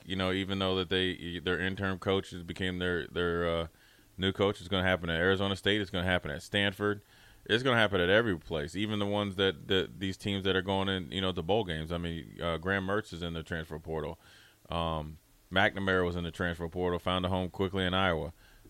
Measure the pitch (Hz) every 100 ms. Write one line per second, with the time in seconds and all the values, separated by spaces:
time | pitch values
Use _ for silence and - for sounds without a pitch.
0 | - 95 92 92 95 98 95 95 90 92
1 | 92 87 85 87 82 82 92 95 95 92
2 | 101 98 - 90 85 87 92 90 90 87
3 | 69 82 87 85 85 85 82 _ - _
4 | - - 95 - 101 107 87 95 92 90
5 | 85 82 90 95 98 95 98 107 98 92
6 | 92 90 78 71 - 101 101 98 104 104
7 | - - - - - 110 131 117 104 95
8 | 87 104 117 85 - 80 76 92 107 104
9 | 101 104 101 95 95 76 - 95 65 85
10 | 95 92 104 98 95 92 90 95 98 95
11 | 76 90 95 90 82 107 92 80 80 85
12 | 85 82 53 50 85 82 90 98 95 104
13 | - 85 85 82 78 85 78 78 80 80
14 | 76 80 - - - _ - 85 82 80
15 | 76 78 _ _ - 92 104 98 98 92
16 | 87 87 85 - 90 85 85 90 90 87
17 | - 92 90 92 90 - 95 95 92 92
18 | 95 80 73 - - - -